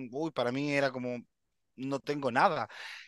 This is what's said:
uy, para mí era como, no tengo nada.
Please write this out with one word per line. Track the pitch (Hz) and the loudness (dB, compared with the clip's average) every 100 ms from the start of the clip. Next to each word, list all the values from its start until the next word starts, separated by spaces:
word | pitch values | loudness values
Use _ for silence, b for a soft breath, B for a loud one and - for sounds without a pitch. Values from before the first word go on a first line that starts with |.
| 123 | -8
uy, | 131 160 | -4 -2
para | 143 120 | 0 0
mí | 131 147 | 0 2
era | 143 139 | 2 2
como, | 127 123 120 - _ _ _ _ - | 0 -4 -6 -10 _ _ _ _ -8
no | 135 139 | -4 -2
tengo | - 147 135 | -2 -2 2
nada. | 123 190 147 110 B B B | 4 4 4 -4 B B B